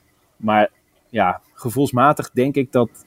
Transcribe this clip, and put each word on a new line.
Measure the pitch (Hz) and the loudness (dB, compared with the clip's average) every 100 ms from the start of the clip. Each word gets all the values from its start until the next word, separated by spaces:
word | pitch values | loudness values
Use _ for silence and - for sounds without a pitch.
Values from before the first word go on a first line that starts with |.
| _ _ _ _ | _ _ _ _
Maar | 107 107 104 - _ _ _ | 0 2 0 -4 _ _ _
ja, | 117 92 - - | -2 -2 -2 -12
gevoelsmatig | - 123 113 139 120 139 151 - | -12 -6 -4 -2 2 2 0 -4
denk | 127 135 | -2 -2
ik | 139 131 | -2 -2
dat | 127 117 - | 0 0 -4